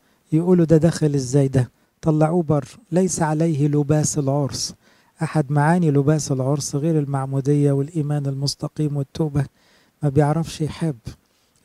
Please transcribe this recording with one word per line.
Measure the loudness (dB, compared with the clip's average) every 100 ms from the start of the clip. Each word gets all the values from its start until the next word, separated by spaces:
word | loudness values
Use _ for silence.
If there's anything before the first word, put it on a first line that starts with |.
| _ _ _
يقولوا: | 0 2 2 6
"ده | 4
دخل | 4 2 0 0
إزاي | 0 2 2
ده؟ | 2 0 _ _ _
طلعوه | -2 2 2 2
بر، | 0 0 -2 -14 _
ليس | 0 0 0
عليه | -2 0 0 0 2
لباس | 2 2 0 0 -2
العرس." | -2 0 -2 -4 -10 -12 _ _ _ -8
أحد | -2 -2 0
معاني | 2 2 2 2
لباس | 2 2 0 -2
العرس | -2 -2 -2 -4 -4
غير | 0 0
المعمودية | -2 -4 -4 -2 0 2 2
والإيمان | 0 -2 -4 -4 -4 -4
المستقيم | -4 -6 -6 -8 -4 -4 -4
والتوبة. | -6 -4 -2 -2 -4 -8 _ _ _ _
ما | 0
بيعرفش | 2 2 0 -4 -6
يحب. | -8 -4 -6 -6 -12 -18 _ _ _ _